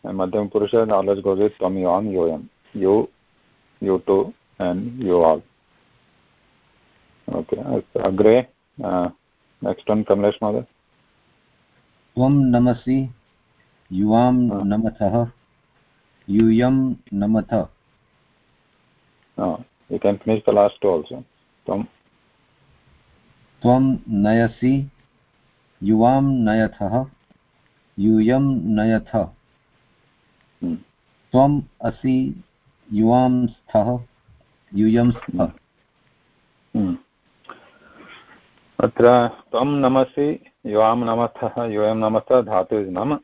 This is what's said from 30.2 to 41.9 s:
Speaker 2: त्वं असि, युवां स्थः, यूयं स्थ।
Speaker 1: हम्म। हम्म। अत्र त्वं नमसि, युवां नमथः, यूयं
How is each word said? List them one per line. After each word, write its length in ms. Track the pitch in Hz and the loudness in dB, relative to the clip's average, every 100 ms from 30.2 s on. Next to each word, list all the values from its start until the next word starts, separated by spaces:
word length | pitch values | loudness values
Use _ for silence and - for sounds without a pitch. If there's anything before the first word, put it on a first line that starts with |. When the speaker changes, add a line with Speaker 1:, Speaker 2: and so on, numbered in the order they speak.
| _ _ _ _ 262 - - _ _ _ _ | _ _ _ _ -8 -8 -12 _ _ _ _
Speaker 2:
त्वं 300 | 127 139 147 - _ | 2 4 2 -6 _
असि, 640 | 117 - 135 131 131 - - _ _ _ _ | -8 -4 -2 0 -2 -8 -18 _ _ _ _
युवां 540 | 104 110 123 127 127 120 | 0 2 4 2 0 -2
स्थः, 520 | - _ 110 104 123 120 _ _ _ _ _ _ 98 | -6 _ -2 0 -4 -10 _ _ _ _ _ _ 0
यूयं 360 | 107 117 123 | 2 4 2
स्थ। 240 | 120 - 90 | 0 -8 -6
Speaker 1:
हम्म। 1400 | 87 - _ _ _ _ _ _ _ _ _ _ _ - | -6 -6 _ _ _ _ _ _ _ _ _ _ _ -4
हम्म। 180 | 92 87 _ _ _ _ - - _ _ _ - - - - - _ _ _ - | -4 -6 _ _ _ _ -20 -20 _ _ _ -20 -20 -20 -20 -20 _ _ _ -2
अत्र 480 | 117 - 120 123 120 | -2 4 6 6 2
त्वं 380 | - _ 113 139 | -6 _ -2 -2
नमसि, 840 | 143 131 131 131 - 147 160 _ _ - | 0 2 2 0 -2 -4 -4 _ _ -4
युवां 320 | 104 110 117 | 2 2 2
नमथः, 680 | 117 113 117 - 113 - 117 | -2 -2 -2 -4 -8 -6 -6
यूयं 300 | 104 107 | -2 -2